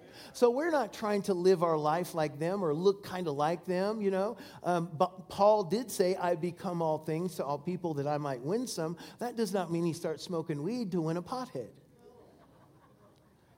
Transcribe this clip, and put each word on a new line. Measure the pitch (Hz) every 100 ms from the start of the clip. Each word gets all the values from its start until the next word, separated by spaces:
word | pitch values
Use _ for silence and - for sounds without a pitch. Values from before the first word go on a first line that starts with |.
| - - -
So | - 240
we're | 247 339
not | 294 208
trying | - 214 202
to | 196
live | 180 180 180
our | 170 156
life | 151 165 170
like | 165 156 139
them | 165 202
or | 165
look | 147 190 - -
kinda | 185 170
like | 143 151 175
them, | 185 180 202 220
you | 196
know. | 190 208 226 - -
Um, | 170 175 170
but | 147 180 - -
Paul | - 208 214
did | 165 214 262
say, | - 180 185
"I | 175
become | 170 175 170 196 175
all | 160 151
things | 160 160 180 -
to |
all | 139 143
people | 180 180 175
that | 143 139
I | 147
might | 147 127
win | 139 220 254
some." | - 160 170 - -
That | 240 233
does | 208
not | 196 165
mean | 170
he | 170
starts | 151 165 151
smoking | - 165 160 143
weed | 165 247 208
to | 180
win | 160 175
a |
pothead. | 175 254 247 - 110 - - - - - - - - - - - _ _ - _ _ _ _